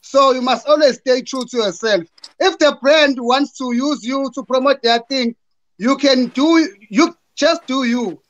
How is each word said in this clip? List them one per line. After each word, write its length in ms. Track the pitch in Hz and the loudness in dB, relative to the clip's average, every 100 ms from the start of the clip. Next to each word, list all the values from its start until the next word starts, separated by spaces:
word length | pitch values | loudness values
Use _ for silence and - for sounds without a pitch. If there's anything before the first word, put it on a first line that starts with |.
So 320 | - 269 269 | -2 2 2
you 80 | 254 | 2
must 260 | 254 247 269 | 0 -4 0
always 300 | 302 302 233 | 2 4 0
stay 260 | - 254 | -2 -2
true 220 | - 262 247 | -2 -10 -8
to 60 | 240 | -4
yourself. 460 | 214 175 226 196 165 _ - _ | -4 -4 -2 -2 -4 _ -20 _
If 200 | 359 - | -2 2
the 200 | 302 - | 0 2
brand 380 | 262 311 294 254 | 2 4 4 0
wants 360 | 240 262 285 - | -2 0 -2 -4
to 140 | 254 | -6
use 320 | 240 277 277 | -2 -2 -4
you 260 | 208 269 269 | -6 -6 -6
to 80 | 247 | -8
promote 380 | 196 262 269 269 | -4 -2 0 0
their 180 | 233 233 | 0 -2
thing, 340 | 233 269 240 233 _ _ _ _ | -2 -4 -4 -6 _ _ _ _
you 180 | 214 277 | -2 0
can 300 | 277 262 247 | 2 2 0
do, 460 | - 302 330 311 - _ | 0 2 2 0 -6 _
you 260 | 202 - - _ | 0 0 -2 _
just 320 | - 285 330 - | -2 0 0 -4
do 180 | 262 | -4
you. 360 | 247 240 220 156 _ | -2 -2 -4 -8 _